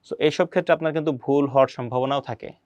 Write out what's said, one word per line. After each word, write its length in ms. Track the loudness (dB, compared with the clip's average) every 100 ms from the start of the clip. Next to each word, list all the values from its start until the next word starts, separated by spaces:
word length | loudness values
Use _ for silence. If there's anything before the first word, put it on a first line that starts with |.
| -12
So, 80 | 0
এইসব 280 | 0 2 0
ক্ষেত্রে 280 | 0 0
আপনার 180 | 0 0
কিন্তু 200 | -2 -2
ভুল 340 | -4 0 0 2
হওয়ার 220 | 4 2
সম্ভাবনাও 520 | 0 -6 -4 -2 -2
থাকে। 300 | -4 -12 -12 -18